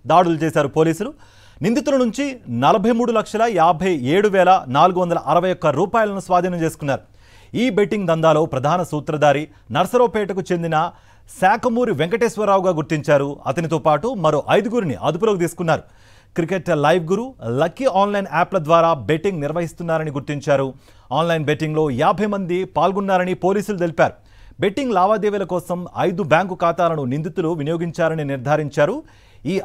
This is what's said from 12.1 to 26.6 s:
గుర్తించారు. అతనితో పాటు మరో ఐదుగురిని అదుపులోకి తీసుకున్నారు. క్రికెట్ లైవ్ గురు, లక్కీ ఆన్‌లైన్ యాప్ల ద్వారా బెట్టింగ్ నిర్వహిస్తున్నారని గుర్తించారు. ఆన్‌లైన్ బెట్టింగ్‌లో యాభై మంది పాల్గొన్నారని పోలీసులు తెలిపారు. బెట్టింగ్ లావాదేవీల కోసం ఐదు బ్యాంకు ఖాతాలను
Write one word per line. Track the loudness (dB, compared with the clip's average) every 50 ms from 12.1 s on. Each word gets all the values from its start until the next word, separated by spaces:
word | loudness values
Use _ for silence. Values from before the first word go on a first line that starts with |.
| 0 0 0 0 0 0 0 2 2 2 2 2
గుర్తించారు. | 0 0 -2 -2 -2 -2 0 2 2 2 2 0 -6 -8 -6
అతనితో | -6 -4 -2 -2 -2 -2 0
పాటు | 2 2 2 2 0 -2 -4
మరో | -2 0 0 2 0 2 2
ఐదుగురిని | 2 2 2 0 -2 -2 -2 -2 -4
అదుపులోకి | -4 -2 -2 -2 0 0 0 0 0
తీసుకున్నారు. | -2 -4 -4 -4 -2 0 -2 -2 -2 -8 -20 -20 -20 -20 -20 -20 -20 _ -6
క్రికెట్ | -4 -4 -2 -4 -4 -2 -2
లైవ్ | 0 2 2 2 2 2 0 0
గురు, | -2 -4 -4 -6 -10 -10 -8
లక్కీ | -4 -2 0 0 -2 -2 -2 -2
ఆన్‌లైన్ | 0 2 2 0 0 0 -2 -4 -2 -2
యాప్ల | -2 0 0 -2 -2
ద్వారా | 0 2 4 4 4 4 2
బెట్టింగ్ | 0 -2 -2 -2 -2 -2 -4 -4 -4
నిర్వహిస్తున్నారని | -4 -4 -4 -4 -6 -6 -8 -8 -4 -4 -2 -2 -2 -4
గుర్తించారు. | -6 -8 -8 -8 -8 -4 0 0 2 2 2 -2 -6 -10 _ _ -20 -20 _ -4 -2
ఆన్‌లైన్ | 0 0 0 0 -2 0
బెట్టింగ్‌లో | -2 -2 -2 -2 -2 -2 0 0 0
యాభై | 0 0 2 0 2 0 -2
మంది | -2 -2 -4 -4 -4 -4 -4 -4
పాల్గొన్నారని | -4 -2 0 0 0 0 -2 -2 0 2 2 2 0 -2
పోలీసులు | 0 0 0 0 0 -2 -4 -4 -2
తెలిపారు. | -2 -2 2 2 2 2 0 -4 -18 -20 -20 -20 -20 -20 -8 -4
బెట్టింగ్ | -2 -2 -2 -2 -2 0 0
లావాదేవీల | 2 2 2 2 0 0 -2 -2 -2 -4
కోసం | -4 -4 -4 -4 -4 -6 -8 -8 -8 -4 -2
ఐదు | -2 -2 0 -2 0
బ్యాంకు | 2 2 2 2 0 -4
ఖాతాలను | -2